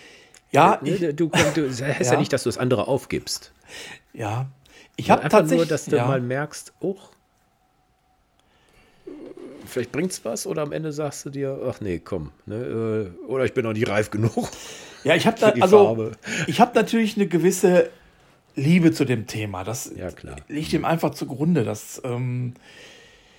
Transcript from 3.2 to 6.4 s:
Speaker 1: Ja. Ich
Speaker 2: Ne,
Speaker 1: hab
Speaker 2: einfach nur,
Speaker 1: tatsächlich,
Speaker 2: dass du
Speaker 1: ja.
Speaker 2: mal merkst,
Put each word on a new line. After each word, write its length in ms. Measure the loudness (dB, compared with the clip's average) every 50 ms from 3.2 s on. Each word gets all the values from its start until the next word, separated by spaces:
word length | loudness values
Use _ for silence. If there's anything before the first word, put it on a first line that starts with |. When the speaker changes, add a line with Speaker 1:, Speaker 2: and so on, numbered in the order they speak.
| -6 -6 -10 -10 -10 -16 _ _ _ _ -18 -18 -16 -16 -18 -20 _ _ _
Speaker 1:
Ja. 380 | -10 -8 -6 -4 -6 -6 -8 -10 _ _ _ -20 -20 -20 _ _ -12
Ich 100 | 2 4
Speaker 2:
Ne, 60 | 4
Speaker 1:
hab 100 | 4 4
Speaker 2:
einfach 160 | 4 4 4
nur, 20 |
Speaker 1:
tatsächlich, 280 | 6 6 2 2 2 2
Speaker 2:
dass 160 | 0 -4 -2
du 100 | 0 0
Speaker 1:
ja. 100 | 0 2
Speaker 2:
mal 160 | 2 0 0
merkst, 520 | -2 -2 -4 -6